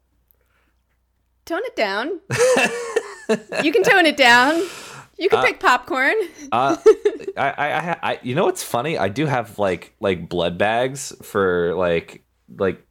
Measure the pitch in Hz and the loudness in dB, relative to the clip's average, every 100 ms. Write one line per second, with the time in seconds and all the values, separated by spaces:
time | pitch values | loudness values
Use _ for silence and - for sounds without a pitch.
0 | _ _ _ _ _ _ _ _ _ _ | _ _ _ _ _ _ _ _ _ _
1 | _ _ _ _ - 339 480 - 208 202 | _ _ _ _ -8 -6 -6 -4 -4 -4
2 | 269 359 - - 508 466 233 480 - 453 | -6 -8 -6 0 2 2 0 -4 -6 -6
3 | - - - 220 - 214 302 370 370 392 | -6 -12 -4 -4 -4 -4 0 2 4 4
4 | 320 277 247 240 262 330 349 - - - | 4 4 6 6 4 0 -4 -10 -18 -20
5 | - - 349 - - 302 269 247 - 277 | -20 -4 0 2 0 0 0 0 0 -2
6 | 277 440 339 - 285 - 269 320 440 - | 0 0 -4 -10 -4 0 0 4 6 6
7 | 415 339 - - 139 - 147 135 170 - | 2 -4 -4 0 0 0 -2 -2 -4 -4
8 | 110 123 123 135 233 370 - 120 143 165 | -4 -4 -4 0 0 0 -4 -2 -2 -2
9 | 98 101 151 131 107 101 98 87 - - | -2 0 -2 -2 -4 -2 -2 -2 -8 -4
10 | 104 87 85 87 85 87 101 117 131 135 | -2 -2 -4 -2 -2 0 0 0 -2 -6
11 | - - - 107 95 87 85 85 87 85 | -14 -16 -6 -2 0 0 0 0 0 0
12 | - - _ _ _ - 95 80 _ | -4 -20 _ _ _ -4 -4 -4 _